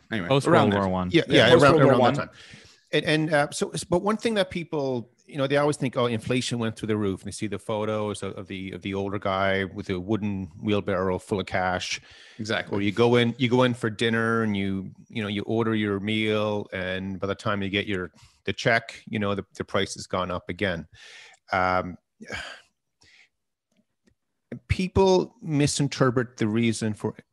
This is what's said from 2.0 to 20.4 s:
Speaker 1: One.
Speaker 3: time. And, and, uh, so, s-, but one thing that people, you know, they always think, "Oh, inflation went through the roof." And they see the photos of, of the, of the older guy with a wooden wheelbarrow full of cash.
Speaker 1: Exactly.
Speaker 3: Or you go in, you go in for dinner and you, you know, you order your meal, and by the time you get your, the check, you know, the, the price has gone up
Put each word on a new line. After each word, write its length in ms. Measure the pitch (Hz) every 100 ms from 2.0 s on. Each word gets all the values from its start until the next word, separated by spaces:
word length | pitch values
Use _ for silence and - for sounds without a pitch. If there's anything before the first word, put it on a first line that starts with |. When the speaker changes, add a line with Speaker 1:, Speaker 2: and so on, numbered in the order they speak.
| 123 139
Speaker 1:
One. 80 | -
Speaker 3:
time. 20 | - - - - _ _
And, 120 | 156 156
and, 280 | 156 156
uh, 140 | 151 143
so, 180 | - 202
s-, 120 | 160
but 180 | - 175
one 140 | 196 214
thing 200 | 240 214
that 140 | 185
people, 640 | 180 160 156 139 127 107 _ -
you 120 | 156
know, 80 | 135
they 120 | 143
always 180 | 147 147
think, 220 | 135 139
"Oh, 80 | 120
inflation 520 | 113 - 127 120 120
went 200 | 113 107
through 100 | 107
the 80 | 107
roof." 240 | 104 92
And 80 | 101
they 60 |
see 140 | - 107
the 120 | 95
photos 640 | - 107 107 107 107 101
of, 140 | 95 -
of 100 | 95
the, 240 | 95 95
of 100 | 95
the 120 | 101
older 260 | 95 98 101
guy 460 | 101 95 98 95 98
with 240 | 104 98
a 100 | 92
wooden 500 | 90 107 104 98 92 107
wheelbarrow 580 | 110 104 98 92 95 92
full 220 | - 104
of 40 | 92
cash. 520 | 98 92 90 - - - - - -
Speaker 1:
Exactly. 380 | 107 101 82 104
Speaker 3:
Or 40 |
you 120 | 101
go 240 | 98 120 120
in, 180 | 120 113
you 120 | 123
go 140 | 127
in 100 | 127
for 160 | 120 113
dinner 540 | 104 117 113 113 113
and 120 | 110 101
you, 360 | 98 98 95 - -
you 120 | 117
know, 60 | 104
you 140 | 104
order 340 | 107 113 113 110
your 240 | 107 98
meal, 720 | 101 110 110 107 107 104 -
and 480 | 95 92 95 95 95
by 80 | 98
the 80 | 98
time 260 | 110 101
you 60 | 98
get 180 | 98 101
your, 240 | 95 90 - - _ -
the 80 |
check, 500 | - 127 117 - - -
you 140 | 110
know, 160 | 101 101
the, 80 | 98 -
the 80 | -
price 300 | 104 95 -
has 120 | -
gone 240 | 95 90
up 160 | 90